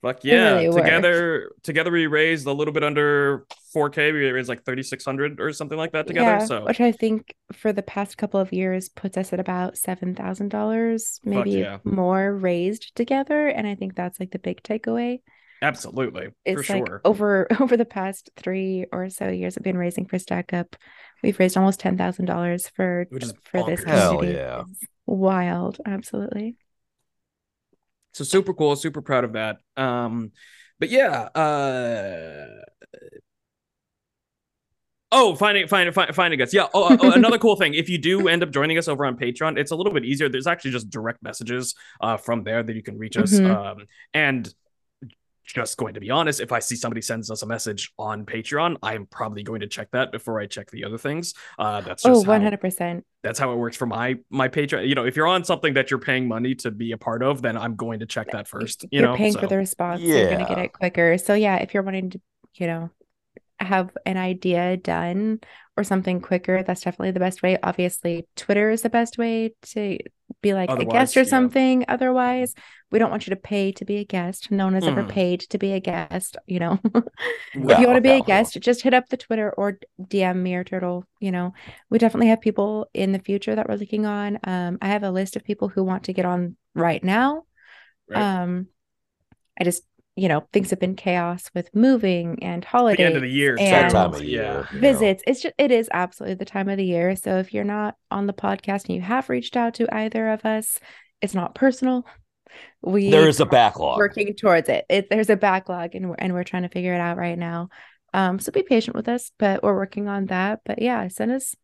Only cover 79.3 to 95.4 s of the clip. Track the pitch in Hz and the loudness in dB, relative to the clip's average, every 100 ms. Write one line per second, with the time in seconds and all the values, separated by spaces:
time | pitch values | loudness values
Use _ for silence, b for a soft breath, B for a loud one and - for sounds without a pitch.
79.3 | 220 214 - 202 196 - _ 185 202 185 | -2 -2 -2 -4 -4 -12 _ -4 0 0
80.3 | 180 185 180 180 190 180 180 185 _ 202 | 0 -2 -2 -4 -4 -4 -6 -8 _ -4
81.3 | 180 180 - B B B 233 226 226 233 | -4 -4 -8 B B B 2 4 4 4
82.3 | 220 220 208 202 214 214 - 190 196 190 | 6 2 0 0 -2 -6 -2 0 0 -2
83.3 | 202 208 214 - 208 202 214 214 208 208 | -4 -2 -2 -2 -4 -4 -2 -2 -2 -4
84.3 | 208 - 180 175 180 196 208 202 185 196 | -6 -4 -4 -4 -4 -2 -2 0 -2 -2
85.3 | - - 208 202 196 190 185 - 185 180 | -6 -6 -4 -2 -2 -2 -2 -4 -2 0
86.3 | 180 175 - _ - 170 160 185 202 262 | 0 -4 -8 _ -2 0 0 0 2 2
87.3 | 311 - _ b b b b _ 208 208 | 0 -10 _ b b b b _ -2 0
88.3 | 190 180 180 185 _ _ _ _ _ _ | 0 -2 -4 -6 _ _ _ _ _ _
89.3 | _ _ - 175 175 _ _ _ - 185 | _ _ -2 -2 -2 _ _ _ -2 0
90.3 | 151 - 202 190 190 185 185 - 180 170 | 0 2 0 0 -2 -2 -2 -2 0 0
91.3 | 175 - - 180 208 247 262 202 175 170 | -4 -8 -8 -4 4 6 6 4 0 -2
92.3 | - 185 175 180 247 240 190 175 160 127 | -6 -6 -6 -2 2 4 6 4 4 0
93.3 | 135 143 120 - 107 - 107 87 76 73 | 2 2 4 6 6 6 4 2 0 -4
94.3 | 113 107 69 69 202 262 240 214 - - | -4 -4 -4 -6 2 4 6 2 2 0
95.3 | 254 | -2